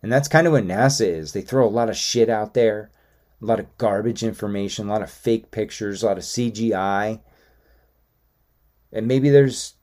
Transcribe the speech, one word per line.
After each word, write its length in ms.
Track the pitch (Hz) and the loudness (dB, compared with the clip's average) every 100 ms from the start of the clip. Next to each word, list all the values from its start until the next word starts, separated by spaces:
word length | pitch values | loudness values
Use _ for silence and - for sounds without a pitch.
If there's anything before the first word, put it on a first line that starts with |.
And 100 | 110 | 2
that's 180 | 127 143 | 0 4
kind 180 | 156 170 | 2 4
of 60 | |
what 100 | 147 | 2
nasa 420 | 95 92 131 143 101 | 2 2 2 4 0
is. 280 | 82 76 | 0 -6
They 80 | 101 | -10
throw 260 | 87 127 117 | -2 2 2
a 20 | |
lot 200 | 110 117 | 2 -2
of 80 | 101 | -2
shit 300 | - 120 113 | -4 0 2
out 280 | 110 107 123 | 0 -2 2
there, 340 | 113 107 104 _ _ _ _ _ | 2 0 -10 _ _ _ _ _
a 60 | 107 | -2
lot 140 | 110 | -2
of 180 | - _ | -4 _
garbage 460 | 113 98 113 117 | -2 0 -2 -4
information, 640 | 113 104 104 101 101 - 104 | -6 -6 -6 -6 -6 -8 -4
a 20 | |
lot 140 | 107 | -4
of 80 | 87 | -6
fake 400 | - - 113 - | -6 -2 -2 -4
pictures, 500 | - 104 - 104 98 | -8 -8 -6 -8 -2
a 60 | 110 | -2
lot 100 | 92 | -2
of 60 | |
C 260 | 87 - 120 | -6 -4 -4
G 240 | 104 113 | -2 -2
I. 480 | 98 98 98 107 110 _ _ _ _ _ _ _ _ _ _ _ _ _ _ _ _ _ | -2 0 -2 -2 -8 _ _ _ _ _ _ _ _ _ _ _ _ _ _ _ _ _
And 160 | - 110 | -6 0
maybe 220 | 131 143 | 2 6
there's 440 | 143 139 120 - _ | 6 6 0 -12 _